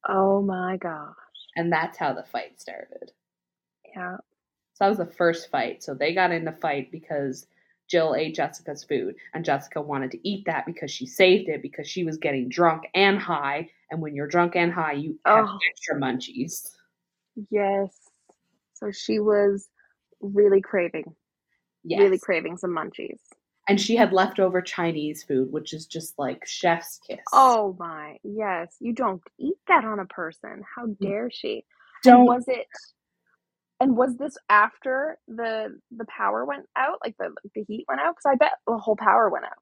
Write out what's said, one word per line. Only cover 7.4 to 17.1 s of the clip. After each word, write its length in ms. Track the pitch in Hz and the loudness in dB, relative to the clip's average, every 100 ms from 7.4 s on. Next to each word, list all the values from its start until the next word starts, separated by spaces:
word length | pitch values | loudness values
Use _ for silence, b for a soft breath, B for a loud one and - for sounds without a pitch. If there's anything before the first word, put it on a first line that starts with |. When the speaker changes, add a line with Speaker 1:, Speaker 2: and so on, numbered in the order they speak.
| - _ _ _ _ | -14 _ _ _ _
Speaker 2:
Jill 240 | 175 160 | 0 2
ate 220 | 139 156 160 | 0 -4 -4
Jessica's 480 | 156 - - 143 | -6 -6 -14 -14
food, 320 | - 143 92 - B | -4 -2 -2 -10 B
and 100 | 160 | -8
Jessica 380 | 160 139 - 156 | -2 -2 -2 -10
wanted 300 | 147 139 131 | -6 -6 -6
to 160 | 123 196 | -6 -6
eat 160 | 196 - | -4 -4
that 220 | 156 - | -6 -6
because 240 | 165 143 | -10 -10
she 160 | - 127 | -10 -12
saved 420 | - 185 196 175 | 4 6 6 2
it 140 | 147 | -6
because 240 | - - 143 | -8 -12 -10
she 140 | 185 | -6
was 140 | 165 156 | -4 -2
getting 320 | 160 139 123 | -2 -2 -4
drunk 340 | 147 175 160 - | 2 2 2 -4
and 240 | 180 196 196 | 2 4 2
high. 540 | - 156 139 147 165 _ _ | -2 -4 -2 -6 -8 _ _
And 100 | 165 | -8
when 140 | 156 143 | -6 -6
you're 120 | 147 | 0
drunk 280 | 175 175 175 | 2 2 2
and 160 | 170 | 0
high, 220 | 175 156 | 0 -4
you 240 | 143 156 - - | -4 -6 -2 4
have 200 | 220 208 | 4 4
Speaker 1:
Oh. 100 | 196 175 | -2 -6
Speaker 2:
extra 240 | - - 147 | -6 -6 -2
munchies. 720 | 135 120 - - 135 - - _ _ _ _ | -2 -4 -8 -8 -8 -8 -14 _ _ _ _